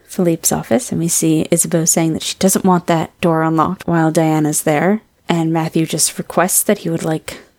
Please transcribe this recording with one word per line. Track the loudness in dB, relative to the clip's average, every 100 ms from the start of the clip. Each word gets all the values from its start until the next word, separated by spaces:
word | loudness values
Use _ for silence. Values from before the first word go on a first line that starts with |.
| _
Philippe's | -2 0 0 -2
office, | -4 0 -2 0
and | -4
we | -2
see | 0 2 2 2
Isabeau | 0 0 0 0
saying | 0 0
that | -2
she | -6 0
doesn't | 0 2
want | 2 2 2
that | 0 -2 _
door | 0 0
unlocked | 0 0 0 -2 -2
while | 2 2
Diana's | 2 2 2 0 0
there, | 0 0 2 0 -4 _ -4
and | -2 0
Matthew | 0 0 -2 -2
just | -2 -4 -4
requests | -4 0 0 0
that | 0 -2
he | -2
would | -4
like | -4 -6 -8 -18 -20